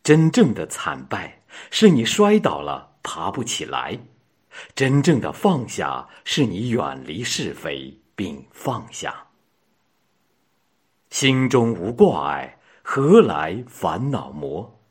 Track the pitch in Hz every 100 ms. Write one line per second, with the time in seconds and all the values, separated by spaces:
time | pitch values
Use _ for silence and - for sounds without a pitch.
0 | - 156 160 247 175 90 78 - - 67
1 | 67 98 85 - _ - - - 220 143
2 | 113 - 208 214 - 73 73 67 - _
3 | - - 85 - - - 147 135 123 -
4 | - _ _ _ _ - - - 135 139
5 | 175 135 78 - 202 160 110 - 73 64
6 | - - - - 120 90 120 110 71 135
7 | 127 123 120 - 98 71 78 69 67 69
8 | _ - 90 69 65 - - 117 - -
9 | 135 - - _ _ _ _ _ _ _
10 | _ _ _ _ _ _ _ _ _ _
11 | _ - 135 131 131 131 117 98 92 120
12 | 196 92 69 139 127 _ _ _ - -
13 | 139 220 143 76 80 98 123 - 85 85
14 | 135 123 67 71 71 76 123 _ _